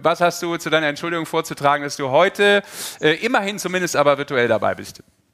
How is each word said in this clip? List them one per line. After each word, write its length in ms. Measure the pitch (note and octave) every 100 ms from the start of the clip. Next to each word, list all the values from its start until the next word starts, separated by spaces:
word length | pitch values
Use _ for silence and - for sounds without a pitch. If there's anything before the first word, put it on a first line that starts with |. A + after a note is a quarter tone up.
was 180 | D3+ E3+
hast 180 | F3 -
du 140 | F3 E3
zu 140 | D#3+
deiner 160 | D#3 D3+
Entschuldigung 400 | D3 E3+ E3+ D#3
vorzutragen, 580 | E3 D#3+ D#3 C#3+ D3
dass 120 | C#3+ -
du 120 | C3+
heute, 540 | C#3 F#3+ F#3+ G3+ G3+ G3 - - -
äh, 160 | D3+ D#3+
immerhin 420 | A3+ B3+ G3 G#3
zumindest 380 | - F#3 F3+ -
aber 200 | C#3+ C#3
virtuell 320 | C#3 C3+ A#2+
dabei 260 | A2 G2+ F#2+
bist? 260 | G2+ - _ _ _